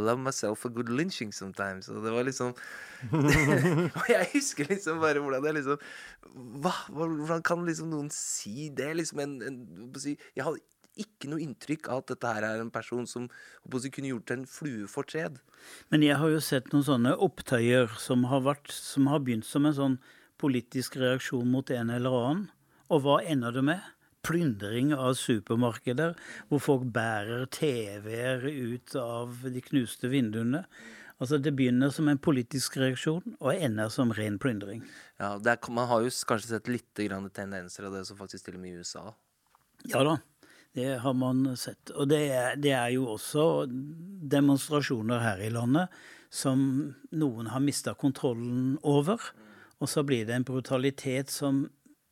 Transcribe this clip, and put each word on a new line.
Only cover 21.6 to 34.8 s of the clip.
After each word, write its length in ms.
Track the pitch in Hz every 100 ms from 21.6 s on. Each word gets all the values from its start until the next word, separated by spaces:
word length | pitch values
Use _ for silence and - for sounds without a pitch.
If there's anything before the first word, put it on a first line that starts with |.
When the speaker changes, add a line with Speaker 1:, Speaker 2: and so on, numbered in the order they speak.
| 135
Speaker 2:
en 200 | 123 117
eller 240 | 120 127 127
annen. 280 | 120 175 202 _ _ _ -
Og 140 | 160
hva 160 | 139 147
ender 320 | 175 143 117
det 80 | 123 135
med? 180 | 185 - - _ _ -
Plyndring 640 | 170 160 104 104 117 143
av 220 | 143 127 131
supermarkeder, 960 | - 110 - 117 123 113 - 123 165 170 - - -
hvor 100 | 143
folk 220 | - 135 123
bærer 540 | 117 113 110 104 120 131
T 220 | - 156 120 104 101
V-er 380 | 107 113 127 127
ut 520 | 131 147 117 120 - 139
av 460 | 117 117 120 120 127
de 160 | 127
knuste 460 | - 143 113 - 123
vinduene. 540 | 139 113 110 117 147 190 - - - - -
Altså, 180 | 127 147
det 140 | 147 135
begynner 360 | 127 123 139
som 160 | 131 151
en 120 | 139
politisk 560 | - 131 117 135 - 135
reaksjon, 580 | 131 127 160 160 233 -
og 160 | 135
ender 340 | 190 143 107 110
som 200 | - 123 107
ren 200 | 107 101
plyndring. 400 | 139 104 101 110